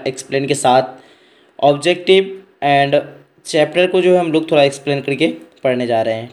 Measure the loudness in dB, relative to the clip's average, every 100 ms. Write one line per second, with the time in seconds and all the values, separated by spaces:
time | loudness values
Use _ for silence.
0 | -2 -10 -6 -4 -2 -2 2 2 0 -6
1 | -20 _ _ _ _ -2 0 2 0 -2
2 | 2 2 2 -6 -18 -6 0 2 2 0
3 | -2 -14 _ _ -4 0 0 2 0 2
4 | 2 2 2 -2 0 2 2 0 -6 -4
5 | -4 -2 -2 -4 -14 _ -2 -2 -2 -2
6 | -2 -4 -8